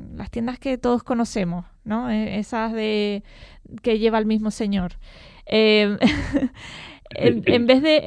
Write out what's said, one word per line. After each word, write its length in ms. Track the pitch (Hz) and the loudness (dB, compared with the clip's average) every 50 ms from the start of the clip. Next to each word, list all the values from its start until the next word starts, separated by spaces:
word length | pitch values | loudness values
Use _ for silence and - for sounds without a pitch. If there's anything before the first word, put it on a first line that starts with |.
| - - - | -10 -14 -12
las 140 | - 202 - | -12 -12 -10
tiendas 280 | - 233 226 247 247 - | -6 -6 -6 -6 -6 -6
que 200 | - 277 262 247 | -6 -6 -6 -2
todos 240 | - 240 240 233 - | 0 0 0 0 0
conocemos, 600 | - 254 233 240 - - 220 185 170 170 180 - - - _ _ | -2 -2 -2 -2 -2 -2 -4 -4 -4 -4 -6 -10 -12 -20 _ _
¿no? 260 | 214 214 226 254 247 | -6 -4 -4 -2 -2
E-, 280 | 214 214 220 - - 208 | -2 -2 -2 -2 -4 -6
esas 340 | 208 - - 226 220 226 226 | -6 -6 -4 -4 -4 -4 -4
de, 500 | 220 214 214 214 208 208 208 202 196 - - - - - - - - - - - 220 - | -4 -2 -2 -2 0 -2 -2 -4 -6 -8 -12 -20 -20 -20 -20 -20 -20 -20 -20 -20 -6 0
que 160 | 240 220 220 | 0 0 2
lleva 200 | 220 226 220 220 | 2 2 2 2
el 80 | 208 | 2
mismo 240 | 214 220 214 214 214 | 2 0 0 0 -2
señor. 420 | - - 233 202 202 196 180 180 - - - - - - - - - - - | -4 -4 -2 -2 0 -2 -2 -4 -8 -12 -16 -20 -20 -20 -20 -20 -20 -20 -8
Em, 520 | - - 220 220 214 214 214 208 202 208 - | 0 2 4 6 6 6 6 4 2 2 2
<laughs> 500 | - 226 - 285 - - - 277 269 247 - - - - - - - - - - - - | 2 2 2 2 -2 -2 -2 -2 -2 -2 -4 -10 -16 -18 -18 -18 -18 -20 -20 -20 -20 -14
en, 320 | - - - 233 240 220 - | -8 0 2 2 2 2 0
en 200 | - 240 240 240 | 0 0 2 4
vez 160 | 233 254 262 294 | 4 4 4 6
de, 140 | 320 311 302 - | 4 4 4 4